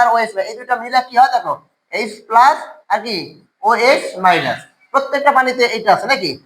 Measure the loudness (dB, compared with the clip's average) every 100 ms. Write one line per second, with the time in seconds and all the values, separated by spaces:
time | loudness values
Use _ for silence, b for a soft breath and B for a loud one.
0 | 4 2 0 -4 -6 -10 -6 -6 -2 -2
1 | 0 2 4 2 -4 -8 _ _ _ -8
2 | -6 -10 0 4 6 4 -6 -18 _ -4
3 | -4 -8 -10 -18 _ _ 0 2 2 2
4 | -2 -2 0 2 -2 -6 -12 _ _ -4
5 | -2 0 2 2 0 0 -2 0 0 0
6 | 0 -4 -4 -10